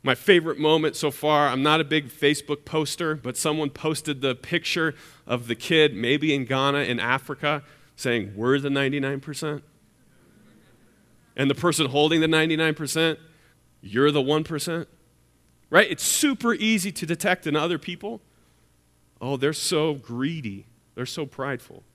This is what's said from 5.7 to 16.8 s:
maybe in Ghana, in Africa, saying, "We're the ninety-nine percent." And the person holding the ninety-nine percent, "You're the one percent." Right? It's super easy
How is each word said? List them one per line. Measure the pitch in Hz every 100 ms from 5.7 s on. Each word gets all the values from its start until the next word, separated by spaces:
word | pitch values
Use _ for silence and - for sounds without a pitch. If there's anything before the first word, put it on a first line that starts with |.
| 165 151
maybe | 104 120 143 156
in | 139 123
Ghana, | 131 139 143
in | 117 120
Africa, | 117 131 135 139 147 147 139 - _ -
saying, | 127 117 98
"We're | 101 120 139
the | 143
ninety-nine | 139 135 143 135 139
percent." | 143 139 156 147 _ _ _ _ _ _ _ _ - - _ _ _ _ _ _ _ -
And | 139
the | 131
person | 175 160 139
holding | 143 151 160
the | 160
ninety-nine | 160 160 156 160 151
percent, | 147 160 160 156 - _ _ _ _ _
"You're | 95 107 143
the | 143
one | 131 151 143
percent." | 156 175 165 - _ _ _ _ _ _ _ _
Right? | 165 208
It's | -
super | - - 294 254 233 214
easy | 214 220